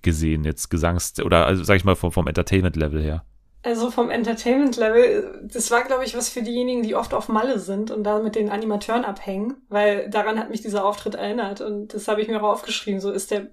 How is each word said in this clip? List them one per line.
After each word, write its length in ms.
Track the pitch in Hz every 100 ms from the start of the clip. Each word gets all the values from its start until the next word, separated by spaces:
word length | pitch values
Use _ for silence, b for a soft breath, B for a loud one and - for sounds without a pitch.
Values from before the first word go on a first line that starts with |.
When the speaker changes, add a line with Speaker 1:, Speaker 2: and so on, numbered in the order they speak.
Speaker 1:
gesehen, 420 | 90 78 80 78
jetzt 240 | 76 76 -
Gesangs-, 500 | 85 85 87 - -
oder, 260 | - 85 76
also, 180 | 92
sag 120 | 78 95
ich 80 |
mal, 120 | 98 92
vom, 160 | 87
vom 160 | 92 80
Entertainment-Level 720 | - - 95 90 78 78 76
her? 220 | 76 78 - - _ -
Speaker 2:
Also 260 | 240 233 240
vom 180 | 240 240
Entertainment-Level, 1400 | 240 226 226 240 262 277 240 220 233 240 208 190 - -
das 200 | 240 -
war, 100 | 240
glaub 220 | 247 254
ich, 120 | 262 233
was 120 | 240
für 140 | 247
diejenigen, 420 | 226 240 247 247
die 100 | 220
oft 180 | 196 226
auf 160 | - -
Malle 300 | 220 254 220
sind 320 | 185 196 220
und 140 | 214
da 160 | 208 214
mit 160 | 220 214
den 120 | 208
Animateuren 560 | 208 220 202 - 233
abhängen, 520 | 240 202 196 190 226 277 _
weil 400 | 202 208 202 -
daran 300 | 208 208 220
hat 100 | -
mich 100 | 226
dieser 220 | 226 202
Auftritt 320 | 196 202 214 -
erinnert 440 | 202 233 202 202
und 320 | 214 208 214
das 140 | 208 -
hab 120 | 214
ich 100 | 214
mir 120 | 214
auch 120 | 208
aufgeschrieben. 480 | 208 - - 214 190
So, 100 | 202
ist 220 | 196 -
der, 160 | 208 202